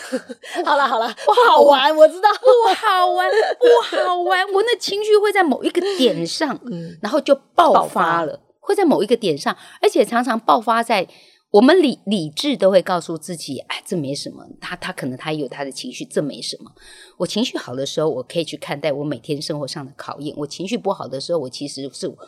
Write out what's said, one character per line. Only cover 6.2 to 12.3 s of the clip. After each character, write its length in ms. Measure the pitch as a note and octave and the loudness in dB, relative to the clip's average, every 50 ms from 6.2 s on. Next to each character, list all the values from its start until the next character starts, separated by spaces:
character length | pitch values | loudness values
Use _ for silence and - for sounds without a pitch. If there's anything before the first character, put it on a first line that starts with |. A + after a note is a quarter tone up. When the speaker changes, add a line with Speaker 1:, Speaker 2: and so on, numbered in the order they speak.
| E3+ | -4
Speaker 1:
上， 340 | E3 - - - - A#3 - - | -6 -4 -4 -4 -4 -4 -8 -10
Speaker 2:
嗯。 320 | A#3+ F#3+ E3+ E3 E3 E3+ - | -10 -10 -10 -10 -12 -12 -12
Speaker 1:
然 120 | - G#3 | -6 -4
后 100 | B3+ D4+ | -2 -2
就 140 | - - C#4 - - _ _ | 2 2 0 0 0 _ _
爆 320 | - E4+ D4+ G3+ G3 E3+ | 2 4 4 4 4 2
发 380 | - - G#3 F3 E3 E3+ E3+ E3 | 0 -2 -2 0 0 0 -2 -2
了， 120 | D3 - | -4 -8
Speaker 2:
爆 60 | - | -12
发。 60 | _ _ _ _ | _ _ _ _
Speaker 1:
会 160 | - - G3+ | -4 -2 0
在 80 | G#4 G4 | 2 2
某 200 | D4+ G3+ D3 G3+ | 2 2 2 2
一 20 | |
个 100 | G3+ B3 | 0 0
点 220 | A3+ A3 F3+ D3 | 0 0 -2 -4
上， 180 | C#3+ - A#3 - - - - - - - | -2 -4 -6 -6 -8 -12 -20 -6 -2 0
而 40 | |
且 160 | G#4+ - E4 G#3 | 2 4 2 2
常 200 | - A#3+ A#3 B3 | 2 0 -2 -2
常 160 | B3+ A3+ A3+ | -2 -4 -2
爆 200 | - - D4 A#3+ | 2 2 2 2
发 220 | G#3+ A#3+ A3+ A#3 | 2 0 0 0
在 260 | A#3 - A#3 G3 E3+ - - - _ _ _ _ _ _ | 0 0 0 -2 -2 -4 -8 -18 _ _ _ _ _ _
我 100 | - G3+ | 4 6
们 200 | A#3+ C4+ F4 F#4+ | 8 8 8 6
理-， 180 | D4+ C4 - - _ | 4 2 0 -4 _
理 240 | G3 G#3+ G3 D#3+ | -4 -2 -2 -2
智 280 | D#3 | -4